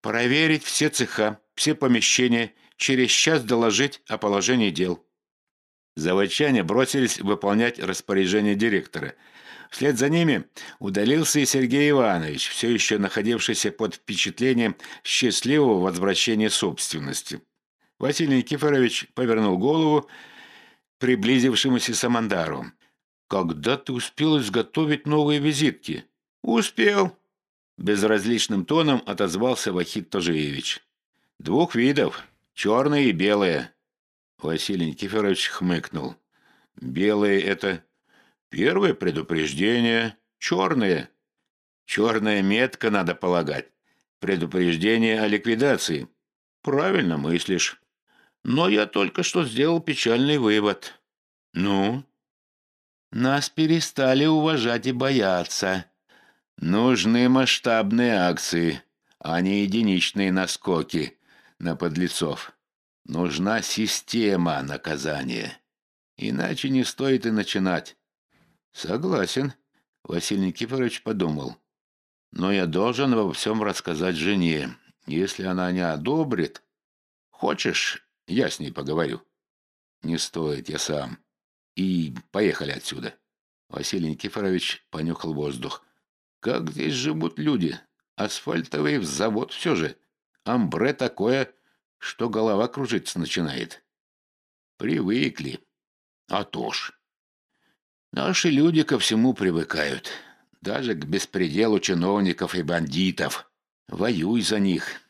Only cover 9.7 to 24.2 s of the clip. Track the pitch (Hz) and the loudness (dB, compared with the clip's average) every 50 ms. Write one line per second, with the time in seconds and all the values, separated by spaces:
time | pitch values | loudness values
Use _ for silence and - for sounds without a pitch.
9.7 | - - 131 139 123 113 131 143 156 170 170 160 131 98 - _ _ - - - | -6 -2 0 0 2 2 2 2 4 4 4 4 2 0 -2 _ _ -20 -18 -18
10.7 | - _ 101 101 95 101 104 117 143 160 156 - - 151 139 - - 135 131 120 | -16 _ -6 -2 0 2 2 4 2 2 2 2 2 2 2 2 2 2 2 2
11.7 | 127 143 147 147 147 135 120 107 92 85 78 78 73 - - - - - - 113 | 4 4 4 4 6 4 4 4 2 0 -2 -4 -6 -6 -6 -6 -4 -2 0 0
12.7 | 120 107 - - 110 101 101 95 - 110 101 113 117 110 - - 110 - - 104 | 2 2 2 0 0 0 0 0 0 -2 0 0 0 0 0 -2 -2 -2 -2 -4
13.7 | - - 110 98 - - _ - 104 87 - 101 87 - 120 131 131 120 117 110 | -2 -2 -4 -4 -4 -10 _ -6 -4 -2 -2 -4 -2 0 0 2 4 4 2 0
14.7 | - - - - - - _ - - - 131 117 101 - - 123 143 151 143 120 | -2 -4 -14 -20 -20 -12 _ -2 0 2 2 2 0 0 0 2 4 4 6 4
15.7 | 107 92 90 92 87 87 95 98 92 - - 120 113 107 110 104 - - - 90 | 4 4 2 0 0 0 0 0 2 2 0 0 2 2 2 2 2 0 0 -2
16.7 | 73 - - - - 80 71 69 67 - - - - - _ _ _ _ _ _ | -2 -4 -6 -6 -6 -6 -6 -6 -8 -8 -8 -8 -14 -14 _ _ _ _ _ _
17.7 | _ _ _ _ _ _ 131 135 147 - 165 143 135 127 120 - 151 135 147 151 | _ _ _ _ _ _ -2 -2 0 0 2 2 2 2 2 0 -4 -2 0 2
18.7 | 143 135 127 113 - - - _ _ - 127 117 113 110 110 101 92 92 101 135 | 4 4 2 2 0 -4 -8 _ _ -2 0 2 2 2 2 2 2 2 2 2
19.7 | 156 160 160 151 151 147 147 - - - - - - - - - - - - - | 2 2 2 4 2 2 0 -4 -20 -20 -20 -20 -20 -20 -20 -20 -20 -20 -20 -20
20.7 | _ _ _ _ _ _ 131 123 127 110 98 113 135 127 120 131 117 - - 135 | _ _ _ _ _ _ 2 2 2 2 4 2 4 4 4 4 2 2 2 2
21.7 | 127 117 - - 113 - - 120 120 117 113 104 101 90 82 78 73 67 62 58 | 2 0 0 -2 -2 -2 0 0 0 0 0 0 0 0 0 -2 -4 -6 -8 -12
22.7 | _ _ _ _ _ _ _ _ _ _ _ _ 98 98 92 82 80 76 73 113 | _ _ _ _ _ _ _ _ _ _ _ _ -2 -2 0 -2 -4 -2 0 0
23.7 | 135 139 - - 131 123 117 - _ - | 0 0 -2 -6 -6 -6 -6 -8 _ 0